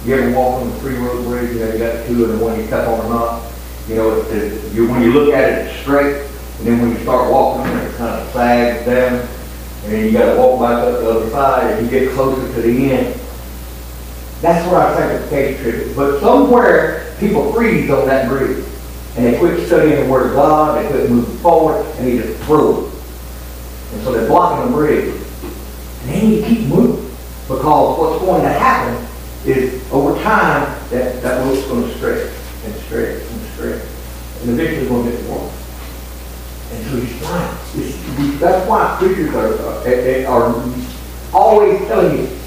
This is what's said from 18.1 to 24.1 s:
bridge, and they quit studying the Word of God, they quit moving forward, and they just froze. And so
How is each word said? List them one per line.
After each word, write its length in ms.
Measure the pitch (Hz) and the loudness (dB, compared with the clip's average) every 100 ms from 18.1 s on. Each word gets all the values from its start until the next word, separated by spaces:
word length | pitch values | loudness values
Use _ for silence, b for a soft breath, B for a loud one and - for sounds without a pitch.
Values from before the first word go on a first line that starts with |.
| 135 120 | 2 2
bridge, 360 | 135 - - - - - - - 123 | 0 0 -2 -6 -12 -12 -14 -10 0
and 80 | |
they 140 | 123 - | 2 4
quit 280 | 170 - - | 2 2 2
studying 380 | 160 156 147 | 4 4 4
the 80 | 131 | 4
Word 160 | 127 127 | 2 2
of 60 | |
God, 500 | 135 143 156 151 - | 4 4 4 4 2
they 40 | - | 0
quit 220 | 135 123 | 0 2
moving 260 | 120 - - | 2 0 0
forward, 460 | 170 165 156 147 - - | 4 6 4 2 -4 -2
and 100 | 123 | -2
they 120 | 117 | 0
just 200 | 95 - | -2 -6
froze. 480 | - 151 - - - - - - - - - - - - - | 4 4 6 2 -2 -10 -14 -14 -14 -14 -14 -14 -14 -14 -12
And 100 | - | -6
so 100 | - | -2